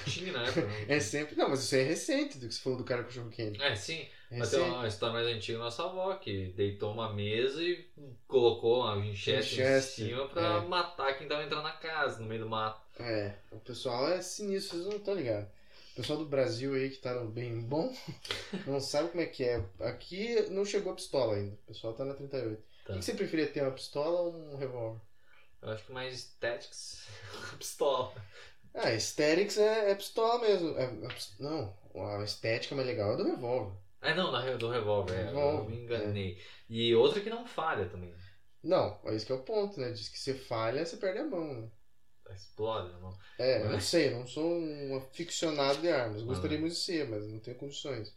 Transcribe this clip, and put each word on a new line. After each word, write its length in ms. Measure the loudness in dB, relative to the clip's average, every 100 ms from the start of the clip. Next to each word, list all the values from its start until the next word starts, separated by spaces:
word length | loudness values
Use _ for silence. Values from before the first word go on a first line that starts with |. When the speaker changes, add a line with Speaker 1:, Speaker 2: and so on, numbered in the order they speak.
| -4
Speaker 1:
tinha 220 | -4 -2
na 120 | -2 0
época, 140 | 2 0
né? 200 | 0 2
Speaker 2:
<laughs> 80 | 2
É 40 |
sempre. 340 | 2 -2 -2 2
Não, 140 | 2
mas 120 | 2
isso 140 | 4 4
aí 60 |
é 20 |
recente, 540 | 4 2 0 0 0 -4
do 100 | -8
que 60 | -4
você 60 |
falou 160 | -2 -2
do 60 | 0
cara 180 | -2
com 60 | -2
cachorro 200 | -8 -10
quente. 320 | -4 -4 0
Speaker 1:
É, 140 | 0 0
sim. 320 | -2 -6 -8 -14 -10
Speaker 2:
É 80 | -2
Speaker 1:
Mas 100 | 4
tem 100 | 4
Speaker 2:
recente. 160 | 4 2
Speaker 1:
uma 120 | -2
história 260 | 0 0
mais 140 | 2 0
antiga, 320 | 0 -2 -4
nossa 240 | -4 -4
avó, 320 | -4 0 -2 -2
que 320 | -4 -4 -4 0
deitou 340 | 0 0 -4
uma 220 | -2 -2
mesa 480 | -2 0 2 2 2
e 240 | 0 -2 -4 -16 -16 -16 2
colocou 540 | 6 8 6 6 6
uma 140 | 4 2
Winchester 360 | 0 -2 2 2
em 320 | 2 2 6
Speaker 2:
Winchester, 400 | 6 4 -2 -2
Speaker 1:
cima 200 | -2 -2
pra 120 | 0
Speaker 2:
é. 200 | 2 2
Speaker 1:
matar 540 | 2 0 0 0 0 0
quem 120 | 0
tava 160 | -2
entrando 180 | 0 -2
na 120 | -4
casa, 460 | -6 -4 0 0 0
no 60 | -4
meio 160 | -4
do 60 | -2
mato. 320 | 0 0 -4 -12 -8
Speaker 2:
É, 340 | -2 0 0 -4 -14
o 80 | -16
pessoal 500 | -10 -4 -2 2 4
é 100 | 2
sinistro, 560 | 0 -6 -2 -2 -2 -4
vocês 120 | -4
não 80 | -4
tão 140 | -2
ligados. 340 | 0 0 0 -2 -12 -20 -20 -16
O 20 | -8
pessoal 200 | -2 -2
do 80 | 0
Brasil 480 | 2 2 2 0
aí 160 | 0 0
que 80 | -2
tá 160 | -4
no 160 | -4 -4
bem 320 | -4 -4 -4
bom, 320 | -2 0 0 -2 -10 -10 -6
<laughs> 360 | -8 -6 -6 -2
não 160 | -2
sabe 280 | 0 0 0
como 120 | 0
é 60 | -2
que 160 | 0
é. 200 | 2 2 -2 -4
Aqui 680 | -4 -4 -8 -6 0 2 2
não 160 | 2 0
chegou 260 | 0 0
a 40 | -4
pistola 400 | -2 2 2 2
ainda. 180 | -2
O 140 | -8 -14
pessoal 260 | -8 -6
tá 100 | -4
na 120 | -4 -6
trinta 220 | -6 -4
e 100 | -2
oito. 160 | -4 -10 -18 -8
Speaker 1:
Tá. 80 |
Speaker 2:
O 0 |
que 60 | -6
que 60 | -4
você 80 |
preferia 340 | -2 0 2 2
ter, 140 | 2
uma 100 | 0
pistola 500 | -2 -6 -2 2 2
ou 120 | 2 -2
um 220 | -10 -6
revólver? 420 | -4 -4 -4 -6 -12 -20 -20 -20 -20 -14
Speaker 1:
Eu 80 | -8
acho 160 | -8 -8
que 60 |
mais 220 | -8 -6 -8
estéticos, 920 | -12 -4 -2 -2 -6 -12 -12 -12 -14 -14 -12
<laughs> 260 | -10 -10 -8
pistola. 520 | -8 0 2 2 0 -6 -14 -14 -18 -18 -14
Speaker 2:
Ah, 140 | -2 2
aesthetics 720 | 2 0 2 4 6 4 6
é, 320 | 6 6 4
é 40 | 2
pistola 460 | 0 2 4 4
mesmo. 340 | 6 4 4 0
É, 60 |
é 240 | -2 -2 -8
pis-, 220 | -8 -10 -8
não, 340 | -4 -4 -4 -8 -14 -8
a 280 | -4 -4
estética 520 | -4 -2 0 0 0 -2
mais 120 | 0
legal 260 | 2 2
é 40 | 2
do 60 |
revólver. 500 | 2 0 0 0 0 -8 -14 -6
Speaker 1:
É, 120 | 0
não, 180 | 2 2
da 80 | 2
re-, 160 | 0 0
do 120 | 0
revólver, 460 | 0 2 2 2 0
é, 60 |
eu 40 | 0
Speaker 2:
Revólver, 440 | 2 4 4 0
Speaker 1:
me 100 | -6
enganei. 500 | -2 -2 0 0 -2
Speaker 2:
é. 40 | -6 -12 -18 -8
Speaker 1:
E 240 | 2 6
outra 260 | 10 10 6
que 80 | 0
não 140 | -4 -6
falha 400 | -2 0 0 -2
também. 260 | -4 -10 -12 -16 -18 -20 -8
Speaker 2:
Não, 360 | 2 4 4 0 -2
é 100 | -2
isso 100 | 0
que 60 |
é 40 | -2
o 40 |
ponto, 380 | 0 0 0 0
né? 100 | -4
Diz 180 | -4 -8
que 100 | -8
você 160 | -4 -4
falha, 500 | -2 0 2 0 -2
você 120 | -2
perde 200 | -2 0
a 80 | -2
mão, 300 | -2 -4 -6
né? 120 | -10 -14 -20 -20 -20 -20 -16 -16
Speaker 1:
Explode 580 | -14 -4 -2 -2 -4
a 60 | -8
mão. 180 | -12 -12 -12 -2
Speaker 2:
É, 220 | 2 4
eu 20 | 4
Speaker 1:
Mas 60 |
Speaker 2:
não 60 | 0
sei, 280 | 2 4 4
eu 100 | 2
não 80 | -4
sou 180 | 0 2
um 520 | 2 0 -4 -4 -4
aficionado 840 | -4 -8 -6 0 0 4 4 4
de 80 | 4
armas. 280 | 4 2 -2
Speaker 1:
Mas 60 |
Speaker 2:
Gostaria 340 | -2 0 0 0
Speaker 1:
não. 40 |
Speaker 2:
muito 120 | 0
de 60 | -2
ser, 300 | -2 0 0
mas 160 | -2 -6
não 120 | -8
tenho 180 | -10 -10
condições. 580 | -8 -8 -6 -6 -6